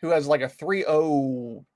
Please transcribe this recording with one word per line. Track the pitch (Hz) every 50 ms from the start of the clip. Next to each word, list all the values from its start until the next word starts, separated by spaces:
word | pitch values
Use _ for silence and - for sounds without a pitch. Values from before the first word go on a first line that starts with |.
who | - 165
has, | 165 156 143
like, | 143 151 135
a | 131 127
three | - - 156 170 196 196 -
oh | - 156 156 160 156 147 143 135 135 131 123 120 117 113 - - _ _